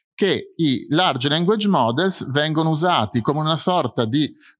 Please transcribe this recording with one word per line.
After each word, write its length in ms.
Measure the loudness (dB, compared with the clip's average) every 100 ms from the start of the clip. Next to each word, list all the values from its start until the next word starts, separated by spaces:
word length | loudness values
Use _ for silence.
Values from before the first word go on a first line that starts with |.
| _
Che 380 | -2 0 0 -4 -2
i 300 | 0 0 0
large 400 | 0 2 0 0
language 400 | 0 0 0 0
models 600 | 2 2 0 0 -2 -2
vengono 400 | -2 0 0 0
usati 500 | 0 2 0 0 -2
come 200 | -2 -2
una 160 | 0 0
sorta 480 | 0 0 0 -2
di 280 | 0 0 -2 -6 -20 _